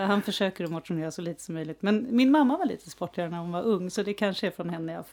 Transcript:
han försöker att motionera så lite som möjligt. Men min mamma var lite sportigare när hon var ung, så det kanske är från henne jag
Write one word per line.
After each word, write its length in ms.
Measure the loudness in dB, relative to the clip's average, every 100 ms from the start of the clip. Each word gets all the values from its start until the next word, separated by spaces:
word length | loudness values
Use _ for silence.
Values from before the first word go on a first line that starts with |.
| 2
han 160 | 2
försöker 420 | 0 0 -2 -2
att 80 | -6
motionera 400 | -6 -4 -4 -4
så 100 | -6
lite 200 | -8 -8
som 120 | -8 -6
möjligt. 260 | -6 -2
Men 260 | 2 2 2
min 220 | 4 6
mamma 260 | 8 6 4
var 80 | 0
lite 240 | -4 -10
sportigare 400 | -8 -6 -4 -4
när 80 | -4
hon 120 | -4
var 100 | -2
ung, 260 | 2 2 0
så 140 | -4
det 100 | -4
kanske 340 | 0 0 0 -4
är 40 |
från 180 | -4 -6
henne 220 | -4 -6
jag 100 | -8 -12